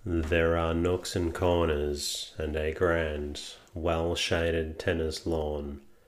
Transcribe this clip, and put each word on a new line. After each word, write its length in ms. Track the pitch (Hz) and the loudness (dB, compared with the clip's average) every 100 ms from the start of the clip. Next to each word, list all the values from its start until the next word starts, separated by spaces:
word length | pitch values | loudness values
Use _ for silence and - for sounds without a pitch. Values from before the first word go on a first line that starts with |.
There 540 | - 85 78 85 82 85 | 0 -2 2 4 4 4
are 160 | 82 | 2
nooks 420 | 82 87 92 - 95 | 2 2 0 -2 -2
and 160 | 85 | -2
corners 1000 | 80 90 87 82 73 73 73 - - - - | 2 2 4 4 2 0 -2 -4 -6 -10 -6
and 180 | 78 | -4
a 180 | 76 76 | -2 -2
grand, 680 | 80 90 82 80 76 73 73 - - - | 0 2 2 0 -2 -6 -8 -12 -16 -14
well-shaded 1040 | 87 82 82 82 82 - 87 85 82 78 80 | -4 0 2 0 0 0 2 2 0 -2 -4
tennis 480 | - 82 80 76 - | -2 0 -2 -4 -2
lawn, 540 | 82 76 73 71 71 - - | -2 -2 -4 -6 -10 -16 -20